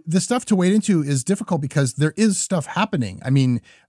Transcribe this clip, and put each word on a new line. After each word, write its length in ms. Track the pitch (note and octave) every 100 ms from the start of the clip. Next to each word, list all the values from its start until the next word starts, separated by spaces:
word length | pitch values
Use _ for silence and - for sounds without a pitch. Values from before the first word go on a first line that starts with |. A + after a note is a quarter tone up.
The 140 | D#3+ F3
stuff 240 | - B3
to 100 | -
wade 180 | G3 F3+
into 280 | G#3+ G#3 E3+
is 220 | C#3+ C3+
difficult 380 | D3 G3 - E3
because 320 | C#3 D3+ C3+
there 200 | - D#3 F3+
is 200 | A3 F#3+
stuff 280 | - F3+
happening. 560 | - - G#3+ E3 G#2+ G2
I 60 | -
mean, 320 | C3+ B2+ A#2+ - -